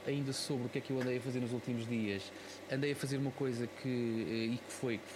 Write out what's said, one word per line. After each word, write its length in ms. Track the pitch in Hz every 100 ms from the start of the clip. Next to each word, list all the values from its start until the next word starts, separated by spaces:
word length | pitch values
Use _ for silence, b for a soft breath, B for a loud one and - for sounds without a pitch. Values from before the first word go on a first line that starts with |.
| -
ainda 260 | 143 135
sobre 340 | 131 - 135 120
o 20 |
que 100 | 139
é 20 |
que 100 | -
eu 100 | 131
andei 160 | 127 123
a 40 |
fazer 200 | 127 123
nos 120 | 120
últimos 340 | 120 127 120 113
dias, 420 | 117 104 98 - B B B -
andei 220 | 135 143
a 40 | 143
fazer 200 | 135 139
uma 140 | 135
coisa 360 | - 135 120 117 -
que, 460 | 131 123 117 113 104
eh, 260 | 113 113
e 40 | 123
que 140 | -
foi, 260 | - 127 110
que 100 | -